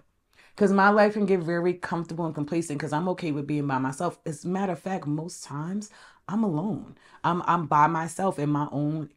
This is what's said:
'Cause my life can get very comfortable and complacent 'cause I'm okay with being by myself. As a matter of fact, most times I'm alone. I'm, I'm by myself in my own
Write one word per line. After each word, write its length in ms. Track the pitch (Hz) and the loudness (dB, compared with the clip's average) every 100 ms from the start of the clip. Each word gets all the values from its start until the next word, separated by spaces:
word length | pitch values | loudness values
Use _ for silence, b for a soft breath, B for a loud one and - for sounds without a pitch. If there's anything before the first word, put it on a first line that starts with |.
| - _ _ b b b | -20 _ _ b b b
'Cause 160 | 202 | 4
my 160 | 196 196 | 6 6
life 240 | 208 208 | 6 6
can 140 | 214 196 | 4 2
get 140 | 190 | 2
very 340 | 165 170 175 | 2 0 0
comfortable 500 | 180 - 170 165 165 | 0 -4 -4 -4 -4
and 100 | 165 | -4
complacent 460 | 151 147 170 165 143 | -4 -2 -2 -2 -4
'cause 140 | 151 | -2
I'm 140 | 151 180 | -2 -2
okay 220 | 180 170 | -2 -2
with 140 | 147 139 | -4 -2
being 200 | 147 143 | -2 0
by 100 | 135 | -2
myself. 420 | 131 139 175 - | -2 -2 -6 -6
As 220 | - 151 170 | -10 -8 -4
a 20 | |
matter 240 | 185 196 | -2 -2
of 60 | 165 | -4
fact, 280 | 190 190 143 | -4 -6 -2
most 380 | 151 170 - | -4 -4 -12
times 460 | - 143 160 202 208 B B B - | -12 -8 -6 -6 -8 B B B -4
I'm 160 | 208 | 0
alone. 520 | 214 151 208 180 - - b b | 0 0 -2 -4 -8 -20 b b
I'm, 180 | 151 175 | 0 0
I'm 220 | - 170 151 | 2 0 4
by 220 | 151 156 | 4 4
myself 500 | 165 160 - 190 175 | 2 -4 -2 -2 0
in 120 | 147 | 0
my 180 | 147 147 | 0 0
own 400 | 139 147 156 147 | -2 -2 -4 -8